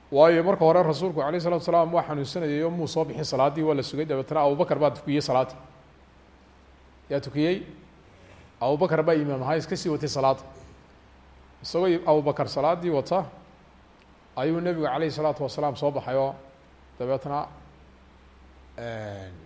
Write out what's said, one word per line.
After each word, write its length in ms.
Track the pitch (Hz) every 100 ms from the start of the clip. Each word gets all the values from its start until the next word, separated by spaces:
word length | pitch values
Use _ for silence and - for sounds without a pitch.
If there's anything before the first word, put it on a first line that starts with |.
| -
Waayo 320 | 139 165 165
marka 160 | 170 190
hore 180 | 160 175
rasuulku 360 | 170 143 185 156
alayhi 200 | 139 175
salaatu 200 | 165 175 165
wasalaam 260 | 170 165
waa 100 | 170 156
xanuunsanayay 560 | 147 135 180 160 147
oo 80 | 165
muu 160 | 175 151
soo 180 | 160
bixin 200 | 156 143
salaaddii, 380 | 156 131 139 147
waa 120 | 156
la 80 | 143
sugay, 220 | 127 139 156
dabeetana 340 | 135 131 156 143
Abu 80 | 143
Bakr 220 | 139 143
baa 120 | 147
tukiyey 300 | - - 143
salaaddii. 360 | 143 131 131 - - - - - - - - - - - - - - - -
Yaa 100 | 139
tukiyey? 460 | 127 139 160 190 - - - - - - - - - -
Abu 160 | 123 147
Bakr 240 | 180 160
baa 120 | 156
imaam 280 | 160 143 135
ahaa, 140 | 127 160
iska 180 | - 185
sii 120 | -
watay 200 | 147 147
salaadda. 340 | 139 135 135 - - - - - - - - - - - -
Isagoo 380 | - 170 185 170 170
Abubakar 420 | 151 147 135 135
salaaddii 420 | - 147 175 175
wata, 340 | 143 127 180 147 - - - - - - - - - - -
ayuu 240 | 143 170
Nebigu 260 | 175 170 147
calayhi 240 | 135 160
salaatu 320 | 139 156 147
wasalaam 340 | 135 - 147 123
soo 140 | 143
baxay 260 | 135 127 131
oo 180 | 135 - - - - - - -
dabeetna, 500 | 127 135 143 143 - - - - - - - - - - - - - - 117 113 107 101 95 87